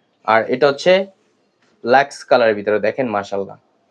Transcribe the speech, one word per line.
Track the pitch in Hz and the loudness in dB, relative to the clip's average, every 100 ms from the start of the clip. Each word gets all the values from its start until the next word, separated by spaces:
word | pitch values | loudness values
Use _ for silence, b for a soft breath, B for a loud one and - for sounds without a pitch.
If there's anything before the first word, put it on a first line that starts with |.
| _ _ | _ _
আর | - 110 98 | 0 0 0
এটা | 127 143 | 0 0
হচ্ছে | 139 180 185 196 _ _ _ _ _ _ _ | 0 2 2 0 _ _ _ _ _ _ _
লাক্স | 117 131 139 - - | 0 2 2 -6 0
কালারের | 123 113 104 | 2 2 0
ভিতরে, | 101 104 104 | -2 -2 -2
দেখেন | 120 123 | -4 -4
মাশাআল্লাহ | 101 98 98 98 107 _ _ _ | -6 -6 -8 -10 -14 _ _ _